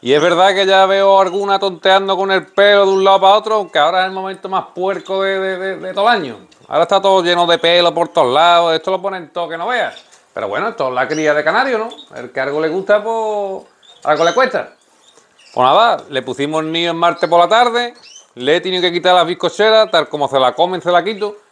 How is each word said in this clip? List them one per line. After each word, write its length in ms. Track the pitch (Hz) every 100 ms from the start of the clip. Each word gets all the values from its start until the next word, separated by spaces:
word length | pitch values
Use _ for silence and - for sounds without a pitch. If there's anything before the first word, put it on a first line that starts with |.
y 120 | 120
es 80 | 143
verdad 340 | 170 170 190
que 120 | 190 190
ya 200 | 190 190
veo 340 | 196 196 196
alguna 380 | 190 190 202 196
tonteando 580 | 196 175 190 190 196 190
con 160 | 196
el 140 | 190 151
pelo 400 | - 202 202 196
de 60 |
un 120 | 190
lado 160 | 190 196
para 140 | 190
otro, 200 | 208 214
aunque 240 | 220 185 160
ahora 220 | 151 185
es 60 | 185
el 60 |
momento 360 | 190 190 185 190
más 180 | 185 -
puerco 480 | - 185 185 - 190
de, 160 | 190 190
de, 180 | 190 185
de, 200 | 190 180
de 180 | 180
todo 140 | 185 208
el 60 | 226
año. 320 | 147 107 92 _ -
Ahora 160 | 143
está 180 | 165 196
todo 220 | 190 190
lleno 240 | 170 175 170
de 120 | 170
pelo 360 | 170 175 175
por 140 | 160 170
todos 240 | - 131
lados, 420 | 135 170 175 170
esto 160 | 160 160
lo 100 | 190
ponen 300 | 190 185 156
todo 180 | 180 170
que 80 | 165
no 120 | 180
veas. 260 | 247 151 - _ _ _
Pero 140 | - 104
bueno, 200 | 104 208
esto 200 | - 135
es 60 |
la 120 | 127 135
cría 240 | 156 151
de 100 | 147
canario, 340 | 151 202 269 226
¿no? 100 | 226 - - -
El 140 | 123
que 100 | -
algo 200 | 139 147
le 80 | 156
gusta, 340 | 175 185 208
pues 600 | 208 226 220 208 196 190 - _ _ _
algo 200 | - 151
le 100 | 165
cuesta. 400 | 226 254 175 - _ _ _ _ _ _ _ _
Pues 140 | - 127
nada, 300 | 165 233 180 -
le 100 | 135
pusimos 400 | 127 123 143 156
el 80 | 156
nido 200 | 165 170
en 60 | 165
martes 300 | 175 165 165
por 120 | 170
la 80 | 175
tarde, 460 | 220 240 233 240 240 - - _
le 220 | - 127 170
he 40 |
tenido 220 | 180 185
que 100 | 175
quitar 220 | 175 180
las 120 | 180 165
bizcocheras, 640 | 175 175 - 214 220 214
tal 180 | 170 147
como 200 | 151 139
se 100 | 135
la 140 | 127
comen, 300 | - 175 185
se 100 | 165
la 100 | 175
quito 360 | 175 208 208 208 _